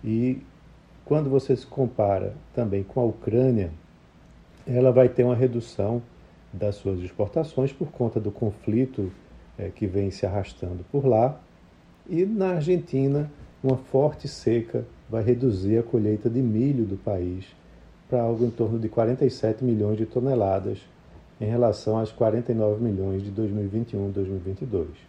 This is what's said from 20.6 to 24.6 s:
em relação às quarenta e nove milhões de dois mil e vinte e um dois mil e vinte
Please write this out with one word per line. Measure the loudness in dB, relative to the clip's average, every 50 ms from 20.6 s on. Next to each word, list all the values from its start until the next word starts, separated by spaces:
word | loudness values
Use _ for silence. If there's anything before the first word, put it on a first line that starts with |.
| -2 -4 -6 -8 -10 -20 -20 -20 -20 -20 -20 -20 -20 -20 -10 -6
em | -4
relação | -2 2 4 4 2 2 0 -2 0 0 0
às | -2 -4
quarenta | -2 0 2 2 2 0 0 -2
e | 0
nove | 0 2 0 0 0
milhões | 0 -2 -2 -2 -2 -2 -2 -4
de | -6 -6
dois | -4 -4 -4 -2
mil | -2 -4 -4
e | -2
vinte | -4 -4 -4 -4
e | -4
um | -4 -4 -4
dois | -4 -4 -4
mil | -4 -6 -6
e |
vinte | -6 -8 -8 -8